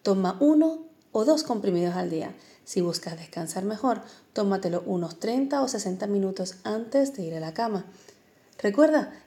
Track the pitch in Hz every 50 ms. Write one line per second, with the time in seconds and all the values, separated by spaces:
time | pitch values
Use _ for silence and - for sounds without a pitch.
0 | - 208 196 190 185 180 185 - 285 294 311 302 320 320 320 - - - - _
1 | _ _ - 196 220 269 320 302 302 - 247 208 196 202 180 175 175 175 175 185
2 | 180 170 165 160 - 196 185 - - - - _ _ - - 190 175 175 165 -
3 | - 175 165 160 165 - - 170 165 160 - 185 185 208 214 208 - 262 233 -
4 | - - - - - _ _ - 208 196 196 190 190 175 170 180 180 - 185 180
5 | 170 160 - - - 220 240 262 277 269 294 277 269 262 - 214 202 190 180 185
6 | 208 202 202 202 190 190 190 - 185 180 - - - - 214 220 233 226 - 277
7 | 277 277 269 - 180 160 165 160 160 160 160 - 233 226 214 185 196 - - -
8 | - - - _ _ _ _ _ _ _ _ - - 214 202 285 302 311 311 285
9 | 220 - - - -